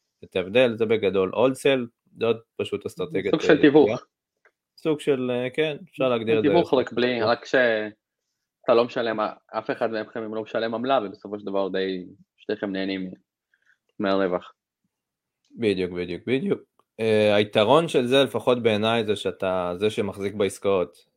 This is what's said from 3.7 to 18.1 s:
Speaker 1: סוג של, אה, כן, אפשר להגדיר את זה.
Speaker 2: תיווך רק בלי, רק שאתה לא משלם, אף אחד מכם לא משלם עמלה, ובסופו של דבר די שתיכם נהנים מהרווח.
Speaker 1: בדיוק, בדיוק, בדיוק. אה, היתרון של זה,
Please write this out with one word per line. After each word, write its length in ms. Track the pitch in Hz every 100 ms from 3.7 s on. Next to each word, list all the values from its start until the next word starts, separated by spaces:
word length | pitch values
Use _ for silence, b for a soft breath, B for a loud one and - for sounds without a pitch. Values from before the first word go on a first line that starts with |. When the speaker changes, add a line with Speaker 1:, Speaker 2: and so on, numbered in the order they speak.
| 147 107 120 - _ _ _ _ _ _ _
Speaker 1:
סוג 220 | 160 147
של, 320 | - 131 123
אה, 160 | 123 127
כן, 280 | 156 156 147 -
אפשר 200 | - 131
להגדיר 300 | 120 110 113
את 40 |
זה. 60 | -
Speaker 2:
תיווך 240 | 170 151
רק 200 | 131 120
בלי, 280 | 117 123 120
רק 240 | 110 120 -
שאתה 1300 | 135 123 110 107 - _ _ _ _ _ _ -
לא 120 | 117 120
משלם, 340 | 131 117 107 107 - _
אף 240 | 110 110
אחד 180 | 127 117
מכם 420 | 110 107 117 110
לא 80 | 110
משלם 340 | 107 117 113 117
עמלה, 240 | 123 135
ובסופו 360 | 101 - 101 104
של 60 | 101
דבר 240 | 98 95
די 360 | 95 95 92 90 95 _ _
שתיכם 340 | - 107 101
נהנים 400 | 95 95 95 92 - _ _ _ _ _ _ _ -
מהרווח. 540 | 101 98 95 90 - _ _ _ _ _ _ _ _ _ _ 262
Speaker 1:
בדיוק, 340 | 110 90 90
בדיוק, 300 | 90 87 85 110
בדיוק. 340 | 135 202 - - _ _ -
אה, 360 | 113 107 104 104
היתרון 520 | 104 113 107 151 165
של 180 | 147
זה, 180 | 120